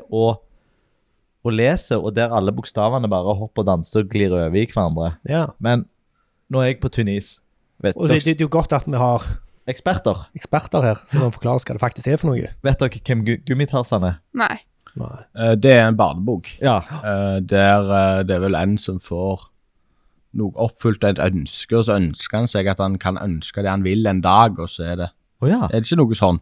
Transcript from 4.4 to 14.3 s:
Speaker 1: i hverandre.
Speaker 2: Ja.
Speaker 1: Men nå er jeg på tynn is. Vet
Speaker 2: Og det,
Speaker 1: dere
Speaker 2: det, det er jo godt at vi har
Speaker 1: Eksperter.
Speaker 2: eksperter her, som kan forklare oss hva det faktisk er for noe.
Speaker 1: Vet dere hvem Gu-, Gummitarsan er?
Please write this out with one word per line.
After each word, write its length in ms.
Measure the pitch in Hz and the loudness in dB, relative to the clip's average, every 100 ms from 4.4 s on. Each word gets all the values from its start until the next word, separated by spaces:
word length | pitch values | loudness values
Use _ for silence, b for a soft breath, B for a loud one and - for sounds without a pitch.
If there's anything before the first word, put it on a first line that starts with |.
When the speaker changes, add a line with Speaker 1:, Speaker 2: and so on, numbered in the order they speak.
| 82 95 | 0 0
Speaker 1:
i 100 | 117 | 0
hverandre. 520 | - 87 80 82 82 - | 0 -2 -2 -4 -6 -4
Speaker 2:
Ja. 180 | 156 160 - | -4 -4 -4
Speaker 1:
Men 260 | 117 123 - _ _ _ _ _ - | 0 0 -2 _ _ _ _ _ -4
nå 80 | 131 | 0
er 120 | 127 | 0
jeg 80 | 131 | -2
på 80 | 131 | -4
tynn 180 | - 107 | -2 -2
is. 300 | 101 - - _ _ _ _ | -2 -6 -14 _ _ _ _
Vet 160 | 101 - | -2 0
Speaker 2:
Og 120 | 156 | 2
det, 20 | |
Speaker 1:
dere 100 | 156 | 2
Speaker 2:
det, 60 | 151 | 2
det 160 | 156 | 0
er 40 | 156 | 0
jo 40 | |
godt 240 | 165 - | 0 0
at 120 | 143 - | -2 -2
vi 100 | 127 | 0
har 240 | 123 120 - - - _ - | 2 0 -2 -8 -12 _ -12
Speaker 1:
Eksperter. 640 | 127 185 185 110 90 - - | -6 -2 -2 -2 -4 -6 -16
Speaker 2:
eksperter 460 | - 156 - 160 | -4 -4 -2 0
her, 140 | 120 104 - | 0 0 -2
som 160 | 143 | 0
kan 100 | 123 | 0
forklare 240 | - 117 127 | 0 -2 -2
oss 80 | - | -4
hva 80 | 117 | -4
det 60 | |
faktisk 260 | 123 - 131 | -4 -4 -2
er 60 | 151 | 0
for 160 | 156 | 0
noe. 140 | 98 - - | -2 -4 -6
Speaker 1:
Vet 160 | 139 135 | -2 0
dere 100 | 131 | -2
hvem 340 | 117 - 117 | -4 -2 -2
Gu-, 200 | 107 117 - | 0 -2 -2
Gummitarsan 580 | 131 143 135 120 107 | -2 0 -2 0 0
er? 120 | 90 85 _ | 0 -4 _